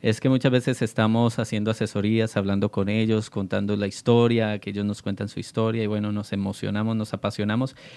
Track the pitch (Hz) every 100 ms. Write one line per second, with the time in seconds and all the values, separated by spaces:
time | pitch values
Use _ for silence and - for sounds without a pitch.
0 | 113 110 131 131 135 123 120 127 110 -
1 | 110 113 117 113 110 110 107 110 110 104
2 | 104 113 110 - 98 98 104 - 98 107
3 | 110 110 110 - 95 98 101 104 101 -
4 | - 120 117 117 110 107 101 101 104 104
5 | - 101 104 - 98 - 113 113 107 107
6 | 104 104 101 101 98 101 104 101 110 113
7 | 107 101 104 - 104 110 131 - -